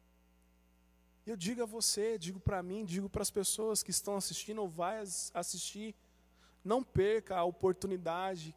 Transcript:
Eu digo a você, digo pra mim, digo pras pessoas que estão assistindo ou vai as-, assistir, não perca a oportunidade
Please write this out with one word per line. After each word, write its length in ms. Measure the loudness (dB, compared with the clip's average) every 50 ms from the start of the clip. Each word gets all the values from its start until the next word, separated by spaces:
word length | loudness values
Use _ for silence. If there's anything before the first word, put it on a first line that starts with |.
| _ _ _ _ _ _ _ _ _ _ _ _ _ _ _ _ _ _ _ _ _ _ _ _ -8
Eu 80 | -6 -4
digo 280 | -2 0 -2 0 0
a 40 | 0
você, 520 | -2 0 0 2 2 4 4 2 2 0 0
digo 200 | -2 -6 -4 0
pra 240 | 2 2 2 2
mim, 220 | 0 -2 -4 -4 -4
digo 240 | -2 -2 -2 -2 -2
pras 220 | -2 0 -2 0
pessoas 520 | 0 2 2 2 2 0 0 0 2 0
que 80 | 0 0
estão 240 | -2 -2 0 0 -2
assistindo 460 | 0 -2 -2 -4 -6 -6 -6 -4 -4
ou 80 | -4 -4
vai 300 | -2 0 0 0 0 -2
as-, 320 | -4 -6 -6 -6 -6 -4
assistir, 640 | -4 -4 -4 -4 -4 -6 -6 -8 -6 -6 -8 -8 -10 _ _ _ _ _ _ _ _ _ -20 -20 _ _
não 220 | 0 2 2 2 2
perca 540 | 2 2 4 4 6 4 2 0 0 0 2
a 60 | 2
oportunidade 1080 | 2 2 4 4 4 4 4 0 -2 -2 -2 -2 -2 -2 0 0 -2 -2 -4 -6 -10 -12